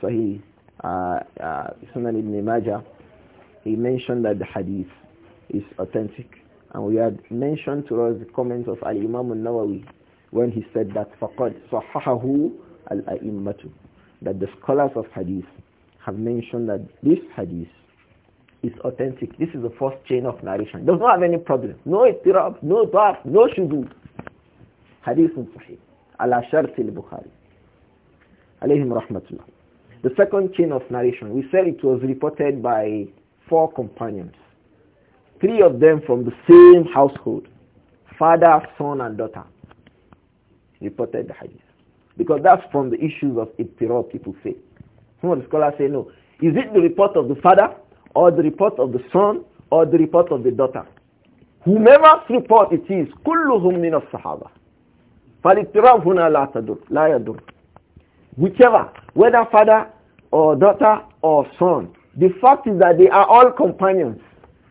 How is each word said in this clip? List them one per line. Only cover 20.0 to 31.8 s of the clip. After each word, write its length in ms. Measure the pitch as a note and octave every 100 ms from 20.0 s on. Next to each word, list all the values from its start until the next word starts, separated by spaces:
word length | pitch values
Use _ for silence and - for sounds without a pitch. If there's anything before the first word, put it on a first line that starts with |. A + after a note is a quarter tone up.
| -
chain 200 | B2+ B2
of 160 | -
narration. 420 | F#2+ F#2+ - F2+ C3
Does 140 | F3+
not 140 | A#3+ F#3
have 40 |
any 140 | F3 E3
problem. 380 | E3+ C3 - - C#3
No 140 | F#3+ B3
ittirab, 500 | - F#3 F#3+ - A#2
no 240 | D3 G#3+ G#3+
da'f, 380 | F#3+ A3 - A#2+
no 220 | F3+ A#3+ F#3+
shudu. 320 | E3 D3 B2 - - - - - _ _ _ _ _ _ A#2
Hadith 260 | D3 E3
sahih. 460 | C#3 A#2 - - F2+ _ _ _ -
Ala 200 | B2 B2 -
shart 140 | D#3 - -
al-Bukhari. 520 | - - - - - _ _ _ _ _ _ _ _ _ _ _ _ _
Alayhim 280 | C3 D3 C3
rahmatullah. 520 | A2+ - F#2+ - - - _ _ _ _ -
The 60 | F#3+ -
second 360 | G3 G3+ F#3 F3+
chain 160 | E3+
of 100 | C3 -
narration, 420 | B2 B2 B2 G#2+
we 100 | B2 C3
said 160 | C#3 E3
it 160 | -